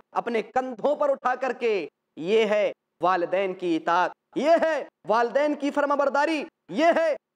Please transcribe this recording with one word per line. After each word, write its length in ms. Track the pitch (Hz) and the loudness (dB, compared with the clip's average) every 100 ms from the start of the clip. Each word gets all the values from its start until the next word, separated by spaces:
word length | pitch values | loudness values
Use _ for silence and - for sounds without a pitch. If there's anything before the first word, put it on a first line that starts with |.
| - | -8
अपने 280 | 185 208 226 | -6 -4 -4
कंधों 520 | 214 254 254 220 247 294 | -2 -4 -4 -2 -2 0
पर 140 | 294 | 0
उठा 240 | 269 254 254 | 0 -2 -2
करके। 360 | 262 240 233 202 143 - _ - | -4 -4 -2 -2 -6 -14 _ -10
ये 280 | 165 220 214 | 0 2 2
है 260 | 208 185 - _ _ | 2 0 -4 _ _
वालिदैन 540 | 175 185 170 185 196 | 0 0 0 -2 -2
की 200 | 185 180 160 | -4 -2 -2
इताअत, 360 | 170 175 170 - _ 165 | 0 0 0 -4 _ -2
ये 200 | 285 330 | 2 4
है 300 | 320 294 - _ 160 | 2 -2 -6 _ -2
वालिदैन 480 | 220 240 254 302 | 0 2 0 0
की 160 | 294 277 | -2 -2
फरमाबरदारी, 680 | 285 277 285 269 269 302 311 - _ - | 0 0 0 0 0 0 -2 -6 _ -8
ये 200 | 196 330 | 2 4
है 240 | 320 320 269 _ | 4 0 -2 _